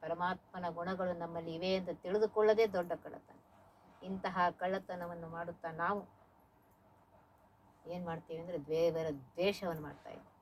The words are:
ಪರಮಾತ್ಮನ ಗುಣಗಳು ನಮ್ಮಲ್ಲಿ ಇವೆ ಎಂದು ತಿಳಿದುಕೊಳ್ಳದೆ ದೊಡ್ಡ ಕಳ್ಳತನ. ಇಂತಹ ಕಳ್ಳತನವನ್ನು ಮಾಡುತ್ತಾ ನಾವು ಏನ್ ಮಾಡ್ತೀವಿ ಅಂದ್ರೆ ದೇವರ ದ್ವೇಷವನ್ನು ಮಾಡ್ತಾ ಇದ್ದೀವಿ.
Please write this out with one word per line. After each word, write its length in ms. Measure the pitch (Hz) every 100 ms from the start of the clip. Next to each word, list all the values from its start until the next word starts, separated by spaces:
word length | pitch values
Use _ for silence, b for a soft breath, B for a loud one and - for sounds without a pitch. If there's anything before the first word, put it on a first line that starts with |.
ಪರಮಾತ್ಮನ 680 | 156 170 180 190 - 185 175
ಗುಣಗಳು 440 | 165 175 190 180
ನಮ್ಮಲ್ಲಿ 420 | 170 170 170 165 165
ಇವೆ 180 | 185
ಎಂದು 220 | 190 185 165
ತಿಳಿದುಕೊಳ್ಳದೆ 800 | 180 202 214 214 214 214 226
ದೊಡ್ಡ 180 | 190 175
ಕಳ್ಳತನ. 420 | 165 156 - - - - - - - - -
ಇಂತಹ 460 | - 190 190 185 175
ಕಳ್ಳತನವನ್ನು 800 | - 180 190 190 180 175 175 165
ಮಾಡುತ್ತಾ 420 | 165 170 170 165
ನಾವು 360 | 160 170 202 185 - - - - _ _ - - - - - - - - _ - - -
ಏನ್ 140 | 175 175
ಮಾಡ್ತೀವಿ 340 | 165 - 160
ಅಂದ್ರೆ 260 | 170 175 143
ದೇವರ 440 | 156 170 160 160
ದ್ವೇಷವನ್ನು 720 | 143 127 - 185 202 185 160
ಮಾಡ್ತಾ 280 | 151 143 -
ಇದ್ದೀವಿ. 240 | - - -